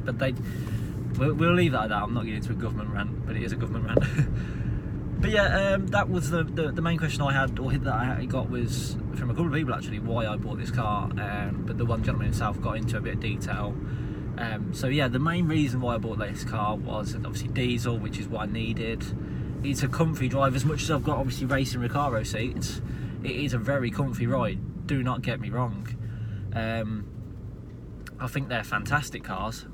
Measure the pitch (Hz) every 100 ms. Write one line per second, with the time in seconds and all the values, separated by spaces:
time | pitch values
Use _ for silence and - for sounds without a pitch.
0 | - 127 131 127 - - - - - -
1 | - - 135 147 165 180 165 127 110 104
2 | 104 117 110 104 - 110 110 107 104 98
3 | 101 - - - - - 117 113 - -
4 | - 165 131 - - - - - - -
5 | - - - 214 196 185 196 190 190 202
6 | 180 180 147 165 160 - 180 175 165 165
7 | 160 139 143 139 131 117 131 127 135 113
8 | 127 131 127 131 117 123 120 - - -
9 | - - 127 117 170 147 139 113 - 107
10 | 113 117 110 104 113 107 110 123 107 104
11 | 101 - 104 104 101 - 107 113 117 113
12 | - - 127 - 110 98 113 110 - 113
13 | 110 - 104 101 - 110 104 - - -
14 | - - - - 117 107 107 - 131 143
15 | 131 127 156 175 165 156 143 123 123 113
16 | 113 104 - 101 - 110 104 107 - 104
17 | 101 113 - 110 - - 123 120 123 113
18 | 98 - - 110 107 113 113 113 113 113
19 | - - - - - - 143 135 135 -
20 | 165 156 131 139 135 131 147 151 - 147
21 | 156 139 131 - 127 135 131 123 120 143
22 | 143 113 104 - 120 - - - - -
23 | - - - - 147 120 107 139 117 -
24 | 135 120 120 127 113 92 - - - 139
25 | 123 120 127 113 104 117 123 - 110 -
26 | - - - - - 113 113 113 107 107
27 | 98 - - - - - - - - -
28 | - - 123 135 135 120 107 104 104 143
29 | 139 117 - 92 104 117 -